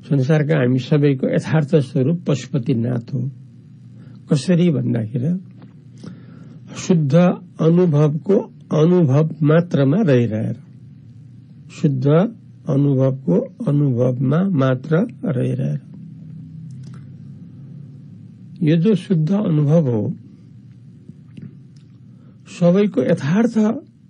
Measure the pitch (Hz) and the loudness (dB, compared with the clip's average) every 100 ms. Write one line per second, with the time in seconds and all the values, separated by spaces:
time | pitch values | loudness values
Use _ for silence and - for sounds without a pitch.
0 | - 143 127 156 143 156 123 127 - 151 | 0 0 2 2 2 0 2 0 0 2
1 | 143 131 - 143 - 156 139 160 131 - | 2 0 0 -2 0 -2 2 0 0 -2
2 | 131 175 - 143 - 143 113 120 117 123 | 0 -2 -2 -4 -2 -6 -2 -2 -2 -4
3 | - 131 131 - - - - - - - | -6 -6 -6 -10 -20 -20 -20 -20 -20 -20
4 | - - - 151 - 175 175 135 123 117 | -20 -20 -2 -2 2 2 2 2 -2 -2
5 | 110 120 139 185 - - - - - - | -4 -4 -2 -4 -8 -20 -20 -20 -20 -20
6 | - - - - - - - - - 175 | -20 -20 -20 -20 -20 -20 -18 -14 0 0
7 | 147 160 180 - - - 156 175 180 147 | 4 4 4 2 -8 -2 2 4 4 4
8 | 151 151 - 196 - - - 151 160 180 | 2 0 0 0 0 -14 -4 2 4 4
9 | 156 139 160 156 147 160 175 143 135 170 | 4 2 0 0 2 4 2 0 2 2
10 | 202 127 117 107 120 120 - - - - | 4 2 2 -2 -4 -8 -14 -20 -20 -20
11 | - - - - - - - - 165 135 | -20 -20 -20 -20 -20 -20 -20 -2 -2 0
12 | 139 156 220 - - - - 139 143 131 | 2 4 2 -4 -20 -16 -4 0 2 2
13 | 131 135 135 180 539 - 220 143 143 120 | 0 -2 0 0 -2 -8 -2 0 0 2
14 | 127 127 135 156 196 156 131 131 - 156 | 0 0 0 0 0 0 0 0 0 -2
15 | 247 - - 123 127 127 139 147 - - | -2 -4 -4 -2 -2 -4 -4 -6 -10 -20
16 | - - - - - - - - - - | -18 -18 -18 -18 -18 -18 -16 -16 -18 -18
17 | - - - - - - - - - - | -20 -20 -20 -20 -20 -20 -20 -20 -20 -20
18 | - - - - - - 151 165 180 196 | -20 -20 -20 -20 -20 -4 0 2 2 0
19 | - 175 156 196 214 151 143 165 139 113 | 0 -2 0 0 0 0 2 2 2 -2
20 | 107 - - - - - - - - - | -4 -8 -14 -20 -20 -20 -20 -20 -20 -20
21 | - - - - - - - - - - | -20 -20 -20 -20 -20 -20 -20 -20 -20 -20
22 | - - - - - - 175 185 208 - | -20 -20 -20 -20 -20 0 2 4 2 0
23 | - 170 139 190 233 226 214 277 - _ | 0 0 0 0 2 0 0 -2 -10 _
24 | - | -20